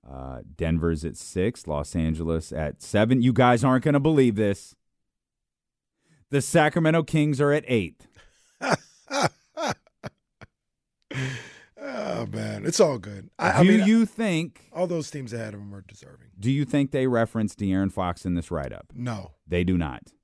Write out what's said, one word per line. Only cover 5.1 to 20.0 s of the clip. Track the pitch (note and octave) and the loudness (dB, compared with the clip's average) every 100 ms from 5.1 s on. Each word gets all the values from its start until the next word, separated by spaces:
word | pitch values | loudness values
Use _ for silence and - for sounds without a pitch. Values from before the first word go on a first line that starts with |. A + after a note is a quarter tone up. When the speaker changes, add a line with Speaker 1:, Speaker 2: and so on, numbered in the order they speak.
| _ _ _ _ _ _ _ _ _ _ _ _ | _ _ _ _ _ _ _ _ _ _ _ _
Speaker 1:
The | C#3+ | -2
Sacramento | - E3+ D3+ F3 D#3+ E3 | 2 4 4 4 2 2
Kings | D#3 D#3+ D3+ C3+ | 2 0 0 2
are | C#3+ | 2
at | D3 B2 | 2 2
eight. | A#2+ E2+ - - _ - _ _ _ | 0 0 -8 -20 _ -20 _ _ _
Speaker 2:
<laughs> | - - - _ _ C#4 - _ _ - D4 - _ _ - _ _ _ - _ _ _ _ _ _ C3 C3 B2+ - - - - C#4+ | -2 -2 -4 _ _ -2 -2 _ _ -8 -6 -6 _ _ -18 _ _ _ -20 _ _ _ _ _ _ -8 -8 -10 -14 -20 -20 -16 -12
Oh, | B3 - - A2+ | -10 -8 -8 -8
man. | G#2+ G#2+ G#2 | -8 -8 -6
It's | G#2+ - | -4 2
all | F3 B2+ | 2 2
good. | G#2 G2+ - - | -8 -16 -18 -4
I, | F3 - | 0 6
I | |
Speaker 1:
Do | F3+ G#3+ | 6 8
Speaker 2:
mean, | G3 | 6
Speaker 1:
you | A3+ A3 | 4 4
think | - A3 E3+ D#3 - _ | -2 -2 -2 -4 -12 _
Speaker 2:
all | E3 F3+ | -6 -4
those | E3+ D3 | -4 -6
teams | D3 B2 | -12 -10
ahead | A#2 A2 | -10 -10
of | G2+ | -12
them | G2+ | -14
are | G2 | -18
deserving. | G2 - - - - F#2 | -20 -20 -20 -20 -20 -6
Speaker 1:
do | G#2+ | 0
you | C3+ | 0
think | C#3+ D3 C#3 | 0 0 0
they | C3+ C3 | 0 2
reference | A#2 A2+ A2+ G#2+ | 2 0 0 -4
De'Aaron | - G2+ F#2+ F#2+ | -2 0 0 0
Fox | G2 F2+ F2 | -2 -4 -4
in | F#2 | -4
this | F2 D#2+ | -4 -4
write-up? | E2 C2+ G1+ - | -6 -6 -12 -16
Speaker 2:
No. | - B2 G#2+ F2+ _ _ | -10 -8 -8 -12 _ _
Speaker 1:
They | F2 | 0
do | F2 F#2 | 2 0
not. | D2+ A#1+ | -2 -8